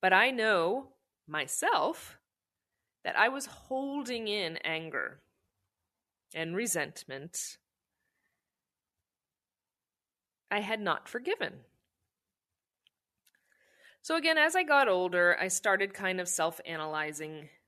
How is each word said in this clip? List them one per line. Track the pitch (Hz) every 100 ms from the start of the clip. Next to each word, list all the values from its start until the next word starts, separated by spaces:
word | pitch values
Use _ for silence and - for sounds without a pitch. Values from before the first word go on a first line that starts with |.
But | 185
I | 185 240
know | 254 220 196 165 240 277 _ _ _ -
myself | 151 139 - 339 440 160 330 - - _ _ _ _ _ _ _ _
that | - -
I | 220
was | 269 269
holding | - - 262 277 285 247 240 220
in | 208 175 160
anger | - 160 160 143 - - _ _ _ _ _ _ _ _ _ _ _
and | 160 160 180
resentment | 233 175 147 - - 135 156 - - - _ _ _ _ _ _ _ _ _ _ _ _ _ _ _ _ _ _ _ _ _ _ _ _ _ _ _ _ _
I | 208
had | 202 220
not | 196 156 -
forgiven. | - 254 427 - - - _ _ _ _ _ _ _ _ _ _ _ _ _ _ _ _ _ _ _ _ _ - _
So | - 330
again, | 320 320
as | 302
I | 349
got | 330 285 262
older, | 185 180 175 175 -
I | 185
started | - - 196 196
kind | 196 196 185
of | 175
self-analyzing | - 165 170 - 160 156 156 151 147 156 156 147 _